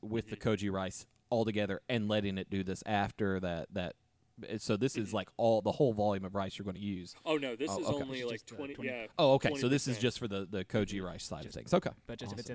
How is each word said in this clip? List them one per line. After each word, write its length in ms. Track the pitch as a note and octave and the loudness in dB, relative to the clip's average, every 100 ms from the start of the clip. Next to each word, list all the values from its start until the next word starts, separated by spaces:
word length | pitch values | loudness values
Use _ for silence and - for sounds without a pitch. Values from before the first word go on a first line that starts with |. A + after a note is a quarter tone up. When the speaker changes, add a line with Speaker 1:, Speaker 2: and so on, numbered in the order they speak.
Speaker 1:
with 280 | G#2+ A2+ A2 | -6 -4 -4
the 60 | G#2+ | -4
Speaker 2:
Mm-hmm. 120 | A#2+ | 0
Speaker 1:
koji 220 | G#2 G2+ | 0 0
rice 340 | F#2+ F#2 - - _ _ | -2 -2 -6 -14 _ _
all 160 | A#2 A2 | 0 2
together 360 | G#2 G2+ G2 - | 2 0 -2 -2
and 180 | A#2+ G#2+ | -2 2
letting 300 | G#2+ G2+ F#2+ | 2 2 -2
it 120 | F2 | -2
do 140 | G2 | -2
this 180 | F#2 F#2 - | -2 -4 0
after 540 | G#2 G2+ - G2+ F#2+ | 0 0 0 0 2
that, 260 | F2+ E2+ - | 0 -2 -4
that, 220 | F#2+ F2 - _ _ _ - - G#2+ | -4 -4 -6 _ _ _ -16 -8 -6
so 200 | - G#2 | 0 2
this 180 | C3 - | 2 0
is, 120 | G2+ | -2
Speaker 2:
Mm-hmm. 60 | G2+ | -2
Speaker 1:
like, 120 | F#2 - | -4 2
all, 260 | A2+ A2 | 4 4
the 120 | G2+ | 4
whole 180 | - C#3 | 4 2
volume 300 | G#2+ G#2 G2 | 4 2 2
of 100 | F#2+ | -2
rice 240 | G2 F#2+ - | -4 -4 -4
you're 80 | G2+ | -8
gonna 140 | F#2+ | -4
use. 340 | G2+ F#2 F2 - - | -4 -4 -6 -10 -2
Speaker 2:
Oh, 100 | D#3 | 0
no, 200 | C3+ A2+ | 0 -2
this 120 | D#3 | -2
Speaker 1:
Oh, 100 | F#3+ | 0
Speaker 2:
is 60 | - | 0
Speaker 1:
okay. 140 | C#3+ | 0
Speaker 2:
only, 180 | C3+ C3 | -2 -4
Speaker 3:
It's 100 | A#2+ | -4
Speaker 2:
like, 80 | A2+ | -6
Speaker 3:
just, 140 | - | -8
uh, 20 | A#2+ | -10
Speaker 2:
twenty, 180 | C#3 C#3+ | -10 -6
Speaker 3:
twenty. 140 | C3 | -6
Speaker 2:
yeah, 180 | B2 G#2+ - | -6 -6 4
Speaker 1:
Oh, 140 | D3 | 6
okay, 160 | C3+ B2+ C#3 | 8 6 2
so 120 | B2 | 4
this 180 | C#3 C3+ | 4 2
is 0 | |
Speaker 2:
twenty 100 | A2+ | 2
percent. 60 | |
Speaker 1:
just 180 | A#2+ - | 2 0
for 80 | A#2 | -4
the, 180 | G2 F#2 | -4 -4
the 140 | G2+ F2+ | -4 0
koji 200 | A2 G2+ G2+ | 0 0 0
Speaker 2:
Mm-hmm. 100 | F2+ | -4
Speaker 1:
rice 200 | E2+ - | -8 -8
side 180 | D#2 | -10
Speaker 3:
Just, 140 | - - | -10 -12
Speaker 1:
of 40 | |
things. 120 | A#2 | 2
Okay. 180 | F3+ - - - | 2 2 -4 -12
Speaker 3:
but 100 | A#2 | -10
just 140 | A2 | -8
if 80 | G2+ | -8
it's 80 | |
Speaker 1:
Awesome. 60 | A#2 | -8